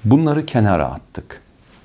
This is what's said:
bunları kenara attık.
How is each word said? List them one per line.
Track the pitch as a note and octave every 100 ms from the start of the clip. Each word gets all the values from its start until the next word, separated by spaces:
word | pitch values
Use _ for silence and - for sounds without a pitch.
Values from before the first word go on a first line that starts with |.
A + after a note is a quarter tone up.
bunları | G#2+ C#3 D#3+ D3 D3+
kenara | A#2+ G#2 F2 C2
attık. | C#2+ - - - - _ _ _ -